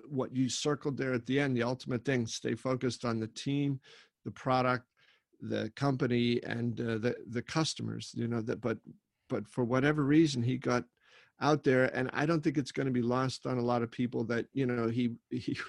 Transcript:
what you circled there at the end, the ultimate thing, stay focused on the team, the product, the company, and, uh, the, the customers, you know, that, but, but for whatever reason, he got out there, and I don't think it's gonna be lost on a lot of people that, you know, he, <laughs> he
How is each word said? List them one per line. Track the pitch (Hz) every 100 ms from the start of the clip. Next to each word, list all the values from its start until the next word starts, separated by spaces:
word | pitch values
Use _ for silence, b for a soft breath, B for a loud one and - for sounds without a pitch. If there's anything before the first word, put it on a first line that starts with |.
| -
what | 139 123 131
you | 127
circled | - 151 147 147 131
there | 135
at | 127 120
the | 135
end, | 143 123
the |
ultimate | 117 127 139 123 143
thing, | 131 117
stay | - 123 117
focused | 131 127 131 - 120
on | 113
the | 110
team, | - - 143 143 135 B B B _ 120
the |
product, | - 131 131 127 123 - _ b b b -
the | 113 107 110 -
company, | 139 131 127 120 120 120
and, | - 117 120 113
uh, | 117 113
the, | 117 - -
the | 117
customers, | 117 156 156 - 113 113 117 -
you | 117
know, | 117
that, | 113 113
but, | 117 113 - - _ _ -
but | 113 -
for | -
whatever | 120 131 143 151
reason, | 139 156 160 131
he | 120 127
got | 127 123 - _ b b b b
out | 135 147
there, | 143 127 131 123
and | 127
I | - 147
don't | 170
think | 160 147
it's | 123
gonna | - 135
be | 123
lost | 117 123 131 - 135
on | 127
a |
lot | 120 120
of | 117
people | - 123 123
that, | 117 117 -
you | 131 127
know, | 123 113
he, | 120 120 117
<laughs> | -
he | 123 - 143